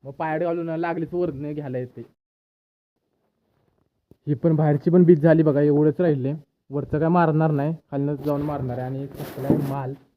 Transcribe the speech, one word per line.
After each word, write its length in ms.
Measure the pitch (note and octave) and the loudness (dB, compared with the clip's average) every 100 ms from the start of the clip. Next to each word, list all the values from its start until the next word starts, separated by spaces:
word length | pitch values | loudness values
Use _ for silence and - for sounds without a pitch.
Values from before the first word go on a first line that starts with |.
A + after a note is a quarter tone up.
मग 80 | C3+ | -18
पायात 280 | C3+ D#3+ D#3 | -8 -4 -2
घालून 300 | F3 E3+ E3 | -2 -2 -4
लागलीच 440 | D#3+ E3+ E3 D#3+ | -4 -4 -4 -4
वरनं 380 | F3 F3 C3+ D3 | -4 -4 -4 -8
घ्यायला 260 | D3+ D3 B2+ | -8 -6 -8
येते. 240 | B2 - A2+ _ _ _ _ _ _ _ _ _ _ _ _ _ _ _ _ _ _ _ _ _ - | -8 -12 -20 _ _ _ _ _ _ _ _ _ _ _ _ _ _ _ _ _ _ _ _ _ -6
ही 80 | |
पण 220 | D3 E3+ D#3+ | 0 2 2
बाहेरची 340 | D#3 D3+ - | 2 2 4
पण 140 | F3 | 6
बीज 160 | F3 E3+ | 8 6
झाली 220 | D#3+ D#3+ | 6 6
बघा, 180 | D#3 C#3 | 4 4
एवढंच 340 | D3 C#3+ D3+ D#3 | 4 4 2 2
राहिले. 360 | F3+ C#3+ B2+ D3+ - _ _ | 0 0 -2 -6 -12 _ _
वरचं 280 | C#3 C#3 D3+ | -8 -4 -2
काय 100 | D#3+ | 2
मारणार 420 | F3+ E3 D#3 D#3+ | 2 2 2 2
नाही, 240 | D3 D3 E3 _ | 0 -2 -6 _
खालनं 240 | C#3 C#3+ | -4 -4
जाऊन 280 | C#3+ D3 C#3+ | -4 -4 -4
मारणार 360 | D3 C#3+ C3 B2 | -4 -6 -6 -6
आहे. 80 | B2+ | -6
आणि 200 | C3+ C#3+ | -8 -10
कसला 420 | - D3 - C3+ | -12 -14 -10 0
आहे 220 | E3 C#3 | 0 0
माल 240 | C#3 C3 C#3 _ | -4 -8 -10 _